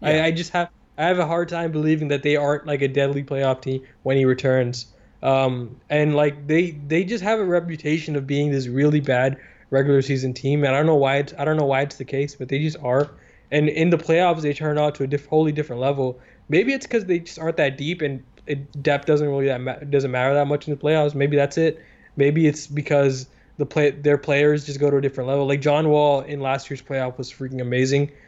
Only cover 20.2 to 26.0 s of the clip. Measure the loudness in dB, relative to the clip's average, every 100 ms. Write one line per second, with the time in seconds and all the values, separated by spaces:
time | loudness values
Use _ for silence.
20.2 | 2 2 2 -2 -4 -4 0 2 2 0
21.2 | 2 2 2 2 0 0 -10 -20 -10 0
22.2 | 2 4 2 0 -6 -8 0 2 2 0
23.2 | -10 _ _ -8 -4 0 0 2 2 2
24.2 | 2 2 4 2 -2 -2 2 2 0 -4
25.2 | -2 0 0 0 2 2 4 4